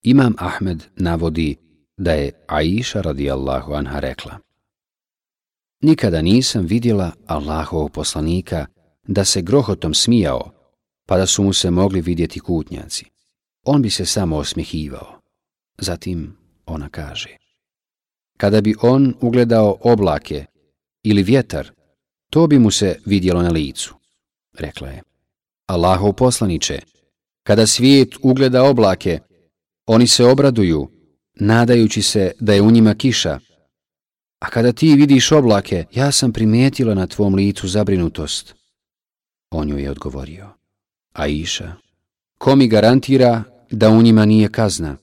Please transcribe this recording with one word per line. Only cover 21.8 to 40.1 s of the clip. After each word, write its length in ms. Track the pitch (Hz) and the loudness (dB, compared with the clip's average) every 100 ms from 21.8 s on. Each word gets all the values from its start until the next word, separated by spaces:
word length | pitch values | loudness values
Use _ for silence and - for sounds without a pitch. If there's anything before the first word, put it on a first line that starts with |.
| _ _ _ _ _ | _ _ _ _ _
to 180 | 156 165 | 0 4
bi 120 | 143 | 4
mu 120 | 110 | 4
se 280 | - 98 - - | 2 -2 -4 -2
vidjelo 360 | 101 90 87 | 0 0 0
na 80 | 87 | 0
licu." 460 | 82 71 - - _ _ _ _ _ _ - | -2 -4 -10 -14 _ _ _ _ _ _ -14
Rekla 320 | 76 - 67 | -14 -12 -16
je: 120 | 65 _ _ _ _ _ _ - | -16 _ _ _ _ _ _ -6
"Allahov 460 | 90 90 92 101 | 0 2 2 0
poslaniče, 680 | 95 127 123 104 80 - - _ _ _ _ _ _ | 2 0 0 -4 -4 -6 -10 _ _ _ _ _ _
kada 240 | - 104 110 | 0 2 2
svijet 480 | - 127 139 127 - | 2 4 4 4 0
ugleda 420 | 131 131 131 127 | 0 2 2 4
oblake, 560 | 135 135 104 92 95 80 _ _ _ _ _ _ - | 4 4 2 0 -4 -6 _ _ _ _ _ _ 0
oni 220 | 113 120 | 4 4
se 180 | - 120 | 4 4
obraduju, 640 | 135 139 117 92 78 67 _ _ _ _ _ | 4 2 2 0 0 -4 _ _ _ _ _
nadajući 680 | 104 113 120 120 110 110 | 2 2 4 4 2 0
se 300 | 98 107 95 - | -2 0 -2 -2
da 140 | 107 | 0
je 80 | 101 | 4
u 100 | 104 | 6
njima 220 | 117 110 | 6 4
kiša. 460 | 104 135 113 87 67 _ _ _ _ _ _ _ _ _ _ | 2 -2 -2 -4 -8 _ _ _ _ _ _ _ _ _ _
A 100 | - | -8
kada 220 | 120 120 | 0 0
ti 240 | 123 160 143 | 2 4 6
vidiš 360 | 143 135 - | 6 4 4
oblake, 540 | 156 123 101 - 92 80 | 2 4 0 0 -6 -6
ja 200 | 120 139 | -4 -2
sam 220 | 135 135 | 0 -2
primijetila 600 | 110 110 113 135 - 120 | 0 0 2 2 0 -2
na 140 | 98 90 | 0 -4
tvom 280 | - 104 95 | -2 0 0
licu 320 | 101 98 95 | 0 -2 -4
zabrinutost." 880 | 104 101 95 82 - 73 - - _ _ _ _ _ _ _ _ _ _ | -2 0 0 -2 -6 -10 -10 -12 _ _ _ _ _ _ _ _ _ _
On 180 | 82 73 | -8 -6
joj 120 | 71 | -6
je 100 | 69 | -8
odgovorio: 580 | 69 73 | -10 -12